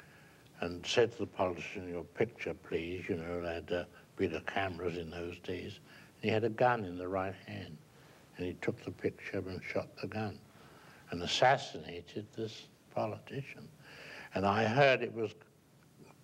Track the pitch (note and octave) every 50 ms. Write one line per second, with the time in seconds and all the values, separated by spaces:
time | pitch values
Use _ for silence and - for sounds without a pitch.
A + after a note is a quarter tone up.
0 | - - - - - - - - - - - - F2 F2 F2 F2 - - - B2
1 | A#2 G#2 - - G2+ F2+ - - G2 F#2 F2 E2+ - - - G#2 F2+ F2+ F2 F2
2 | D#2+ - - - A2+ - - - - E2+ D#2+ - - - F#2 E2 E2 E2+ F2+ F#2
3 | E2+ - G2 E2 D#2+ E2+ F2 F2 F2 E2+ E2 E2 D#2+ - F2+ F2 E2+ - - -
4 | - - - - G2 F2 D#2+ D#2 - - - G2+ G2 F#2+ F2 E2 F2+ F2 E2 F2
5 | E2 D#2+ E2+ F2 F2 F2 F2+ - - - F#2 F2+ - G2+ G2 - - - - -
6 | - - - - - G#2+ A2 A2 A2+ A2+ G#2+ - B2 B2 A#2+ A2+ G2+ F2+ F2 F2+
7 | F2+ F2+ F#2+ F#2+ F#2+ G2 F2+ - - G#2 G#2 G#2 F#2 - D#2 D2+ - - - -
8 | - - - - - - - - F2+ F2 F2 - - - - - - F#2+ F2+ -
9 | - - - - - - - G2 F#2 F#2 F#2 E2+ - - - F#2+ E2+ - - -
10 | - G2 G#2 G#2+ G#2+ G2+ - - - - - - - - - - - - - -
11 | - - F2 E2+ F2 F2 - - C3 B2+ C#3 C3+ - - - - D#2+ D#2+ E2+ F2
12 | - - - A2 G#2 - - A2+ A2 G#2+ - - - - - - - - - A2+
13 | A2+ A2 G2+ G#2+ - - - C3+ C3+ - - - A2 - - - - - - -
14 | - - - - - - - F#2+ F#2+ G2 G2+ A2 A2+ G#2+ A#2 C#3 C#3+ C3+ B2+ A#2
15 | A#2 A2 A2+ A2+ A2 G2+ - - - - - - - - - - - - - -
16 | - - - -